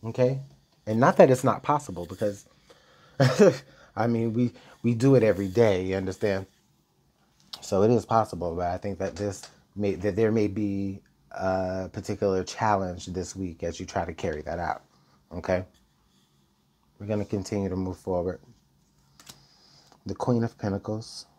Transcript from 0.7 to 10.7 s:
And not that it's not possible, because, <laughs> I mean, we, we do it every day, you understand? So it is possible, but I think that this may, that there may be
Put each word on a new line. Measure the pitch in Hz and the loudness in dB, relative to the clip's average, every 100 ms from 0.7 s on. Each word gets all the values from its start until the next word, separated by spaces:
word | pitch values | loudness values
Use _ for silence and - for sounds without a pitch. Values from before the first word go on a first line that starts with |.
| _ - | _ -4
And | 110 | 2
not | 139 185 | 4 8
that | 165 | 6
it's | 127 | 6
not | 131 107 | 2 -2
possible, | - 147 - 87 87 | -2 -2 -2 -10 -10
because, | 95 104 104 - _ _ - _ _ - _ | -4 -4 -4 -16 _ _ -20 _ _ -20 _
<laughs> | 131 - 202 135 - - - - | 2 8 6 6 -10 -20 -16 -2
I | 113 | 0
mean, | 117 117 | 0 0
we, | 113 120 - - - | 0 -2 -2 -20 -6
we | 120 | -2
do | 117 135 135 | 2 6 6
it | |
every | 107 92 98 | 6 2 0
day, | 95 113 95 92 | 4 4 4 0
you | 95 | -2
understand? | 95 92 104 95 95 _ _ _ _ _ _ _ _ _ _ - | -2 -2 0 0 -4 _ _ _ _ _ _ _ _ _ _ -18
So | - 98 | -4 2
it | 104 | 4
is | 120 - | 4 2
possible, | 113 107 90 85 | 0 0 -4 -6
but | 85 87 | -4 -4
I | 92 | -4
think | 104 92 | -8 -6
that | 95 85 | -6 -4
this | 104 95 - _ _ | -6 -6 -14 _ _
may, | - 101 87 | -4 -2 -2
that | 98 | -2
there | 95 110 | 0 2
may | 110 104 | 2 0
be | 95 104 | -2 -4